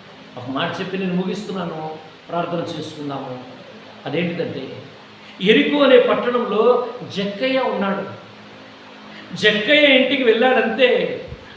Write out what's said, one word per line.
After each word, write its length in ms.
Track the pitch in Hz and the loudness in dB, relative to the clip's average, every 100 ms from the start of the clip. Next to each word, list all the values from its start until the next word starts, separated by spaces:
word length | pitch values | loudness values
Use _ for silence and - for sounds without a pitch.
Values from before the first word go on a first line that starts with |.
| - - - 123 | -20 -20 -20 -16
ఒక 100 | 120 | -8
మాట 300 | 135 170 - | -4 -4 -6
చెప్పి 180 | 180 190 | -6 -6
నేను 160 | 190 | -4
ముగిస్తున్నాను, 840 | 180 190 202 - 190 170 160 156 156 - - - | -2 -2 -6 -6 -8 -6 -8 -10 -12 -16 -20 -8
ప్రార్థన 500 | 170 170 170 - 156 | -6 -4 -4 -6 -8
చేసుకుందాము. 640 | - 151 143 135 131 127 127 - - - - - 139 | -10 -10 -10 -8 -10 -12 -14 -18 -18 -20 -20 -14 -6
అదేంటిదంటే, 800 | 156 175 - 143 139 131 - - - - - - - | -2 -2 -4 -6 -6 -10 -14 -16 -20 -20 -20 -18 -2
ఎరికో 360 | 190 262 294 285 | 4 4 4 4
అనే 220 | 262 247 | 6 6
పట్టణంలో 880 | - - 240 240 202 208 233 247 - - 135 185 | 6 2 0 -2 0 2 4 2 0 -8 -10 -6
జక్కయ్య 420 | 202 - 262 262 | -6 -4 -2 0
ఉన్నాడు. 680 | 254 196 196 196 - - - - - - - - - - - - - 175 | -2 -2 -2 -4 -6 -12 -18 -20 -20 -20 -20 -20 -20 -20 -20 -20 -14 0
జక్కయ్య 520 | 208 208 277 294 285 | 2 2 4 6 6
ఇంటికి 360 | 254 254 269 | 6 4 2
వెళ్ళాడంతే, 960 | 240 226 262 226 233 - 247 196 - - - - - | 2 4 4 2 0 2 2 4 0 -4 -10 -16 -14